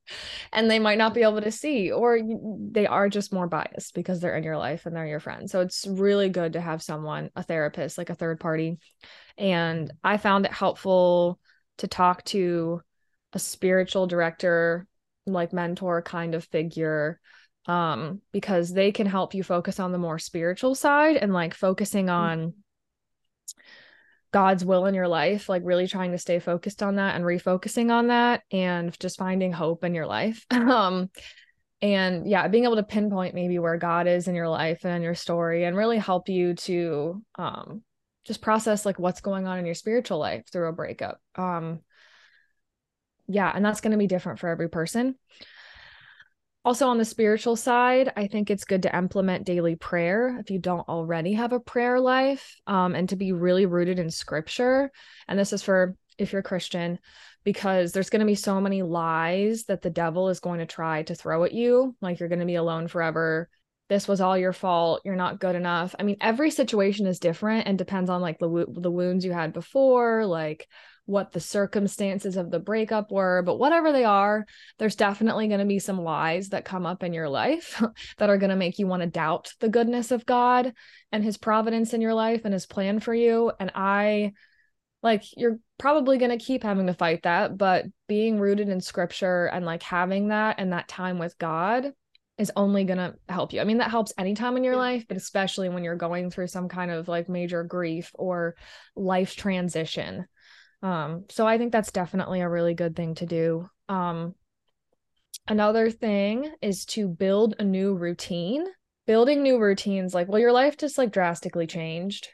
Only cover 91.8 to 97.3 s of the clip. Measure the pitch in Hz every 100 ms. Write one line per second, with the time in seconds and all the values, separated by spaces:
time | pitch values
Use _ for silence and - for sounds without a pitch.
91.8 | 277 269 _ _ _ - 208 - 202 202
92.8 | 190 180 180 - - 180 139 - 175 226
93.8 | 240 226 208 - 190 208 247 254 254 254
94.8 | 247 247 226 190 - 202 190 - 185 180
95.8 | 170 175 170 175 180 180 180 185 180 180
96.8 | 180 165 175 170 170